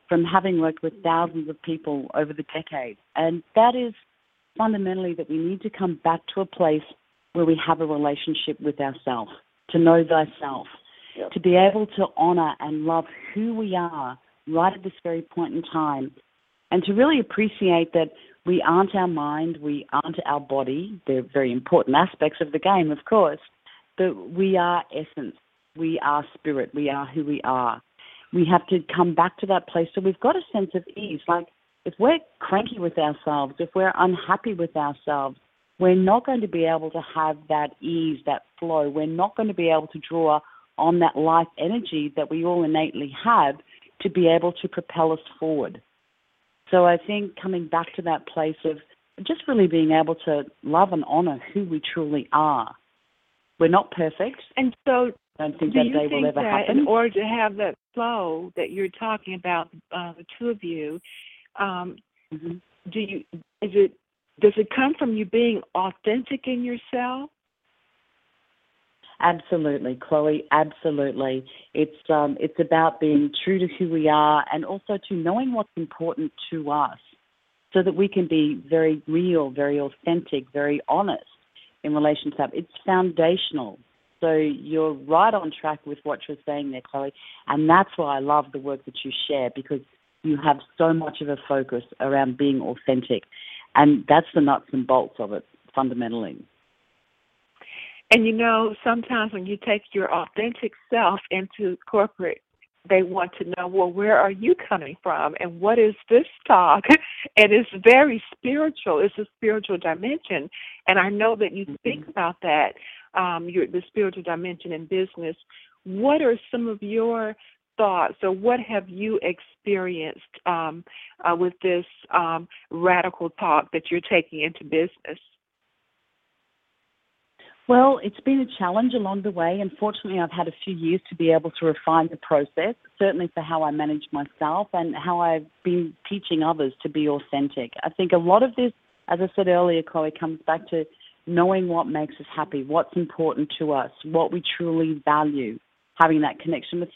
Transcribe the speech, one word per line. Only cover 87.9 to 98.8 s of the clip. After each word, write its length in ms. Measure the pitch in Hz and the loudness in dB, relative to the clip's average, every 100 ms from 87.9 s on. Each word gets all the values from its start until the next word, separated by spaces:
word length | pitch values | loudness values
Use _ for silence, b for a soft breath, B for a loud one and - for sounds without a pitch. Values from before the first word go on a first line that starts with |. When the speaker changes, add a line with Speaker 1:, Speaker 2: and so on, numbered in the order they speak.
| - | -2
Speaker 1:
why 200 | 151 139 | -2 -2
I 40 | |
love 260 | 139 147 139 | 0 0 0
the 60 | 139 | -8
work 260 | 139 135 | -8 -10
that 100 | - - | -10 -14
you 80 | 135 120 - | -10 -10 -4
share, 220 | 143 123 | -4 -4
because 260 | 135 131 139 131 _ _ _ | -6 -8 -8 -8 _ _ _
you 120 | 160 147 | -4 0
have 160 | 151 139 - - | 0 0 -4 0
so 160 | 165 | 2
much 260 | 165 156 151 | 2 -2 -8
of 80 | 143 | -8
a 80 | 139 - | -8 -2
focus 360 | 139 131 120 - - | -2 -2 -6 -8 -6
around 360 | 135 139 131 127 | -2 0 0 0
being 240 | 143 135 | 0 0
authentic. 640 | - 120 - 127 120 113 - B B B B | -2 -4 -2 -2 0 -4 -4 B B B B
And 300 | - 147 143 - | 6 6 6 4
that's 180 | 147 160 | 4 4
the 60 | 175 | 2
nuts 260 | 143 135 - | 2 2 -2
and 140 | 131 123 | -6 2
bolts 300 | 131 - - | 2 2 -6
of 140 | 104 | -8
it, 120 | 101 - _ _ | -8 -10 _ _
fundamentally. 720 | - 131 123 117 117 98 64 - _ _ _ _ _ _ _ _ _ _ _ B B B B _ | -4 -2 -2 -4 -6 -8 -10 -20 _ _ _ _ _ _ _ _ _ _ _ B B B B _
Speaker 3:
And, 160 | 226 226 | 4 4
you 60 | |
know, 420 | 220 233 220 226 214 | 2 2 2 0 -2